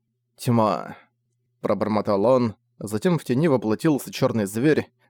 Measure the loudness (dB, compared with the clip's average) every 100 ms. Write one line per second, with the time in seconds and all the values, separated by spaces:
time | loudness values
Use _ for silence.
0 | _ _ _ _ 0 2 2 0 -6 -16
1 | _ _ _ _ _ _ -4 -2 0 -2
2 | 0 2 2 2 0 -4 _ _ -8 -4
3 | 0 0 0 0 2 2 0 0 0 0
4 | -4 -2 -2 0 -2 0 2 2 -2 _